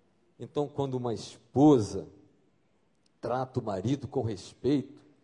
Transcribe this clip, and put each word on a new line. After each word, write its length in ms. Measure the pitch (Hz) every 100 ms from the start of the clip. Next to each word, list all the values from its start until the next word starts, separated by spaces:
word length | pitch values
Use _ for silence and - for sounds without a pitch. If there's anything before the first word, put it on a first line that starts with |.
| _ _ _ -
Então, 260 | 120 - 143
quando 280 | - 139
uma 180 | 127 123
esposa 960 | 107 - - _ 123 151 135 101 95 80 - - _ _ _ _ _ _ _ _ _
trata 400 | - 127 127 -
o 20 |
marido 460 | 113 95 104 135 120
com 140 | 135
respeito, 800 | 113 98 - - - 143 - - - _